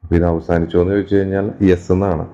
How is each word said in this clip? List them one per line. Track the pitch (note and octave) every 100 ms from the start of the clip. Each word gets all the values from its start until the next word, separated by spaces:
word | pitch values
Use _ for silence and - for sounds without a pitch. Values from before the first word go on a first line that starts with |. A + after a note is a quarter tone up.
അപ്പൊ | - E2+
ഇത് | F2
അവസാനിച്ചു | E2 - E2+ E2 F2+
എന്ന് | F2+
ചോദിച്ചു | G2+ G2 G2+
കഴിഞ്ഞാൽ | G2 G2 G2 -
യെസ് | G2 F2+ -
എന്നാണ് | F#2 G2 E2 -